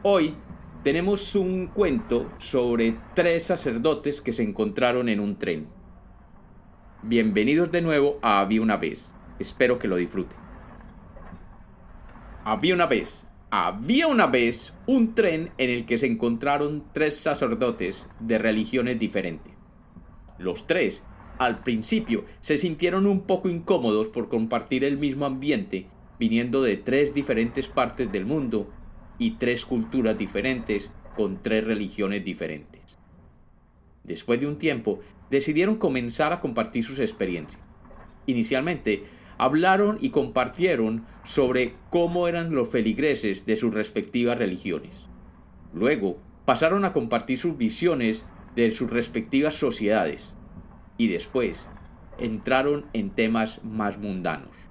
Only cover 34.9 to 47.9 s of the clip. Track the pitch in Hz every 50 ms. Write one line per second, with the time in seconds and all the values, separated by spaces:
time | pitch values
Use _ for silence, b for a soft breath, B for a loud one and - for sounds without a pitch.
34.9 | 98 B B B B - - - 135 139 139 156 151 156 180 202 220 220 - 160
35.9 | 131 127 120 120 117 - 151 151 175 170 - 139 113 113 113 - - 120 113 117
36.9 | 135 139 123 104 - - 104 92 87 82 76 - - - - - - - - -
37.9 | - - - - - - - - 127 120 113 113 135 131 139 170 175 135 - 110
38.9 | 104 98 B B B B B B B B 117 131 143 156 175 190 190 - 208 -
39.9 | 110 - 135 131 - - - - - 131 123 117 - - 175 185 160 120 113 110
40.9 | 113 113 113 B B B B - - 151 135 123 123 127 123 120 - - - -
41.9 | - 175 170 170 175 175 175 170 170 170 170 165 156 131 117 - - 123 107 113
42.9 | 104 110 143 151 135 117 - 104 95 - - 110 110 110 123 113 107 107 104 -
43.9 | - 110 - - - 123 120 117 120 - 117 95 90 87 - 98 82 76 - -
44.9 | - - - - - - - - - - - - - - - - - 82 - 131
45.9 | 156 120 98 95 87 - - - - - - - 123 117 160 160 185 202 196 180
46.9 | - 156 117 113 120 113 - - 131 127 - 170 156 135 117 110 - - 165 175